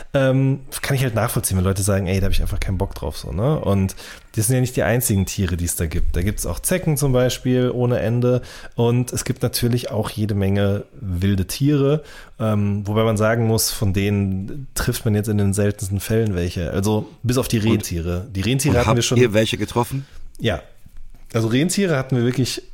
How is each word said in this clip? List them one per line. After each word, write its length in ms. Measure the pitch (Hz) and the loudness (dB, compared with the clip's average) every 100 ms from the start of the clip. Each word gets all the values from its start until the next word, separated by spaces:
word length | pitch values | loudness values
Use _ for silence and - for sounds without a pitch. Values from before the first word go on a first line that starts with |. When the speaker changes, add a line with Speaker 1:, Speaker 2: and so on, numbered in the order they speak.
| - | -4
Speaker 1:
Ähm, 460 | 139 135 131 135 139 - - | 2 4 4 2 0 -4 -8
kann 120 | - 139 | -2 0
ich 60 | |
halt 140 | 131 107 | 0 0
nachvollziehen, 420 | 110 120 - 95 | 0 0 0 2
wenn 60 | |
Leute 180 | 92 95 | 2 2
sagen, 240 | 98 98 92 | 2 2 2
„Ey, 140 | 95 | 2
da 60 | 95 | 4
habe 80 | - | 4
ich 80 | |
einfach 160 | - - | 2 0
keinen 180 | - 92 | -2 0
Bock 160 | - | -2
drauf“, 240 | - 78 - | -4 -8 -8
so, 140 | - | -6
ne? 260 | 90 123 156 | -2 0 0
Und 360 | - 98 95 - - - - 113 | 2 2 0 -2 -16 -18 -8 -2
das 100 | 107 | 2
sind 80 | |
ja 80 | 127 | 2
nicht 140 | 123 - | 2 2
die 80 | |
einzigen 420 | 82 120 120 98 92 | 2 2 2 2 0
Tiere, 320 | - 92 85 | 0 -2 0
die 80 | 87 | -2
es 120 | - | -2
da 100 | 82 | -2
gibt. 280 | 87 - 80 | 0 2 2
Da 60 | |
gibt's 240 | 101 - - | 0 -2 -4
auch 140 | 87 | -4
Zecken 360 | - 185 165 143 | -2 -2 0 0
zum 160 | 143 | 2
Beispiel 600 | 123 123 - 127 127 123 | 2 2 0 0 2 2
ohne 260 | 120 120 113 | 0 0 0
Ende. 420 | 107 120 123 123 - - - - | 0 2 2 0 -2 -14 -8 -2
Und 360 | 120 123 123 | 2 2 0
es 120 | 127 - | -4 -4
gibt 160 | - | -2
natürlich 480 | 120 - 120 120 - | -2 0 0 0 -2
auch 220 | 110 107 | -4 -4
jede 240 | - 107 101 | -2 -2 0
Menge 480 | 98 101 101 101 - - | 0 2 2 0 -6 -10
wilde 460 | 98 90 98 98 90 | -6 -2 0 0 -2
Tiere, 560 | - 139 147 139 151 - - - - | 0 2 4 2 0 -2 -18 -16 -4
ähm, 460 | 110 104 101 101 101 | -2 0 0 -2 -2
wobei 180 | 107 | 0
man 140 | 113 107 | 2 2
sagen 300 | 107 117 113 | 2 2 2
muss, 240 | 110 - | 2 0
von 220 | - 101 | -2 0
denen 720 | 92 101 101 98 95 98 143 131 - | 2 2 2 0 -2 -6 -10 -8 -4
trifft 300 | - 120 117 | -2 -2 0
man 100 | 104 | 0
jetzt 140 | 104 | 2
in 100 | 104 | 2
den 140 | 101 | 2
seltensten 460 | 98 104 - 95 98 | 2 0 0 -4 -4
Fällen 360 | - 110 110 90 | -2 0 0 0
welche. 340 | 90 92 82 | -2 -2 -2
Also 400 | 98 101 107 - - | 0 0 0 -2 -6
bis 160 | 113 127 | -2 0
auf 80 | 117 | 0
die 120 | 117 | 0
Speaker 2:
Und 100 | 107 | 2
Speaker 1:
Rentiere. 560 | 104 - 85 82 87 92 | 2 0 -4 -4 -4 -6
Die 120 | 98 | -4
Rentiere 340 | 98 135 151 120 | -2 0 2 2
Speaker 2:
und 40 | |
Speaker 1:
hatten 80 | 107 | 4
Speaker 2:
habt 80 | 117 | 2
Speaker 1:
wir 40 | |
schon. 140 | 113 120 | 2 4
Speaker 2:
ihr 160 | 123 | 4
welche 240 | 104 110 90 | 4 0 0
getroffen? 480 | 104 117 117 135 135 - - - | -2 -2 -2 -4 -8 -12 -14 -6
Speaker 1:
Ja. 240 | 120 82 - - - - - - - | -4 -4 -6 -20 -18 -14 -14 -14 -6
Also 140 | 120 113 | -2 0
Rentiere 500 | 127 175 196 190 139 | 2 2 2 2 0
hatten 180 | 131 127 | 0 2
wir 60 | 120 | 2
wirklich 360 | 131 120 - - | 2 -2 -4 -10